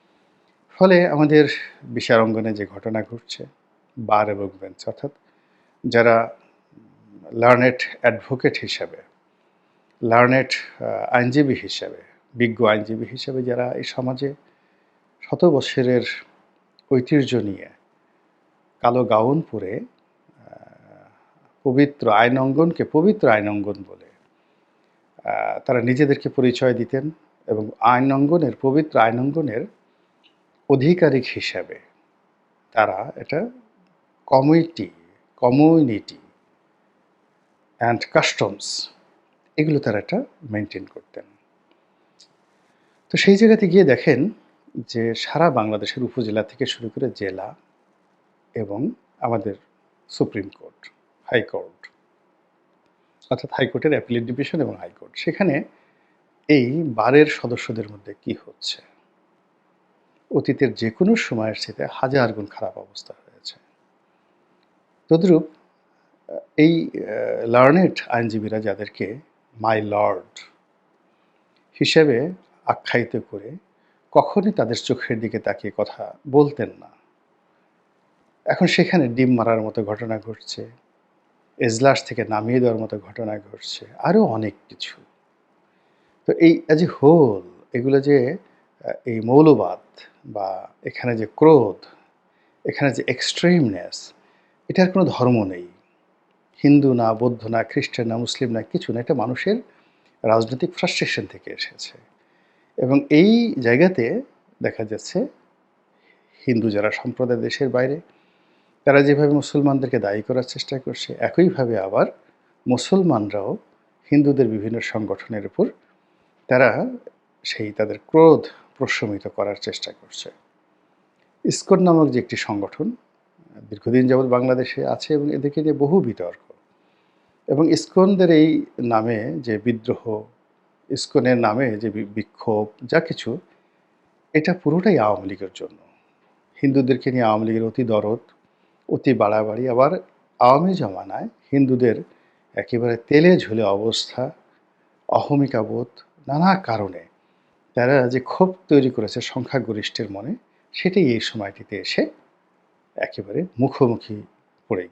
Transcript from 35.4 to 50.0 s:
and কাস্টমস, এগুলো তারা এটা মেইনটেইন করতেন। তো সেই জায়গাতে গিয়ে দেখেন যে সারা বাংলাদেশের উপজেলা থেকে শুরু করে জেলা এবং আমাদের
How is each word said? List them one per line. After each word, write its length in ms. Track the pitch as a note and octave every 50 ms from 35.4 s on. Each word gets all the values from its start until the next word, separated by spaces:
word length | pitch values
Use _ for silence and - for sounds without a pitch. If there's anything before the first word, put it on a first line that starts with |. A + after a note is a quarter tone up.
| B2+ B2 B2 C#3+ D3+ D#3+ E3 D#3+ D3 A#2+ G#2+ G2 - - - - _ _ _ _ _ _ _ _ _ _ _ _ _ _ _ _ _ _ _ _ _ _ _ _ _ _ _ _ _ _ _ _
and 200 | A#2+ A#2 A#2+ G#2 - -
কাস্টমস, 760 | - D#3 D3 - - - A2+ G2 G2+ - - - - - - - _ _ _ _ _ _ _ _ _ _ _ _ _
এগুলো 220 | D#3 D3+ D#3 D3+ C3+
তারা 200 | B2+ B2 G#2 G2+
এটা 260 | - - F3 A#3 C#4+ - _ _ E3 B2
মেইনটেইন 340 | G#2+ G#2 G#2 - - F#2+ -
করতেন। 400 | - _ - - _ - - - _ _ _ _ _ _ _ _ _ _ _ _ _ _ _ _ _ _ _ _ _ _ _ _ _ _ _ _ _ _ _ _ _ _ _ _ _
তো 60 | -
সেই 200 | - - G3 G3
জায়গাতে 320 | G3 A3+ A3 A3 A3 G#3 F3
গিয়ে 160 | E3+ G3 F3
দেখেন 460 | C#3+ B2 - - E3 C3 A#2+ D#3 A3 - - _ _ _ _ _ _ - B2+ A#2 -
যে 260 | - A#2 A2+ A#2 A2+
সারা 360 | - - - - D3+ E3 E3
বাংলাদেশের 520 | C3 A#2+ G#2+ A2 G#2+ G2+ G#2 - - B2+
উপজেলা 400 | B2 A#2 - C3 A2+ G#2+ G#2 A2
থেকে 240 | G#2+ - - _ C3
শুরু 220 | - - - A#2+ G#2+
করে 220 | - C3+ C3+ A#2 -
জেলা 400 | - G#2 F#2+ F#2 F#2+ G2 A#2 D#3+ _ _ _ _ _ _ _ _ _ _ _ _ _ _ _ _ _ _ _ _
এবং 360 | A#2+ G#2+ G2 G2+ G#2+ C#3+ A3+ B3 - _ _ _ _
আমাদের 360 | - A#2 A#2 A2+ - G#2 G2 - _ _ _ _ _ _ _ _